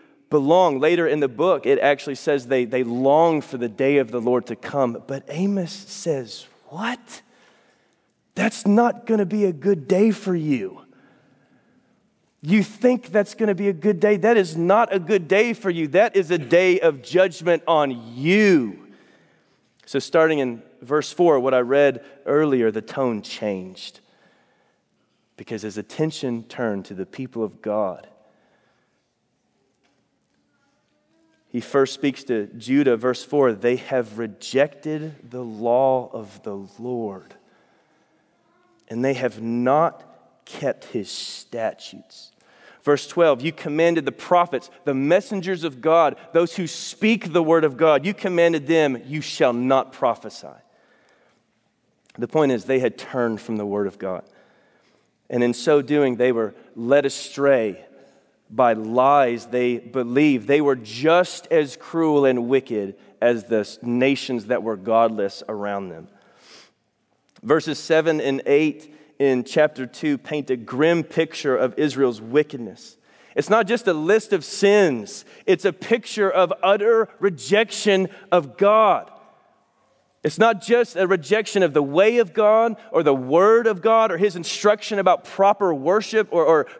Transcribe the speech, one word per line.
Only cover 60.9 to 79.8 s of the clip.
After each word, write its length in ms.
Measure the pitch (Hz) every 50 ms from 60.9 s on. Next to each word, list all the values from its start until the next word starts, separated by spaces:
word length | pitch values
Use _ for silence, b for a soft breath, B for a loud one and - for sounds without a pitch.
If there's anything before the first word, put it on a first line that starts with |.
| 110 117 135 160 165 175 180 175 - - - -
as 260 | 165 160 151 139 123
cruel 480 | - - - - 165 165 160 151 143 139
and 240 | 135 127 123 120 120
wicked 460 | 135 135 127 - 117 107 101 95 95 b b b b b
as 260 | 110 120 123 113 98
the 140 | - 113 107
s-, 200 | 104 - - - -
nations 640 | 120 120 123 127 135 139 127 - - 131 120 98
that 160 | 107 123 98 98
were 140 | 113 110
godless 640 | 95 92 110 110 113 117 113 110 104 101 98 - - - -
around 400 | 110 104 101 101 101 101 98 92
them. 180 | 85 80 80 - _ b b b b b b b b b b b b b _ _ _ _ _ _ _ _ _ _ _ _ -
Verses 380 | 110 147 160 - 160 147 -
seven 400 | - - 165 160 156 165 160 151
and 200 | 120 139 135 135 -
eight 480 | - 139 147 156 156 - - - - B B B B B B
in 240 | 139 139 131 127 120
chapter 420 | - - 156 151 151 151 - 131
two 320 | 120 - - - 151 143
paint 320 | 123 - - 151 151 139 -
a 80 | 131
grim 460 | 123 110 - 127 127 151 165 170 170 160
picture 540 | 165 - 170 165 160 - - - 143 127
of 200 | - 123 127 -
Israel's 440 | - 151 151 123 127 139 127 120 107
wickedness. 760 | 110 113 120 147 151 151 - 120 120 101 90 - - - - _ b b b b b b b
It's 160 | b 143 -
not 160 | 202 226 220
just 220 | 180 233 240 - 196
a 60 | 170
list 380 | 156 156 165 208 220 214 - 202
of 120 | 175 143
sins. 800 | - - - - 196 202 208 196 165 135 117 104 98 - - - B B B B
It's 200 | B 180 - -
a 80 | 196 165
picture 580 | - - - 226 240 202 - - 214 202 190
of 220 | - 180 185 165 185 - -
utter 460 | 185 202 208 202 226 233 226 220 - - -
rejection 920 | - 202 180 135 113 - 190 208 226 214 - - - 208 196 190 190 180 B B B B
of 260 | 175 180 151 135 113
God. 540 | - 202 202 214 220 220 202 170 120 95 - - - - _ _ _ _ _ _ _ _ _ _ _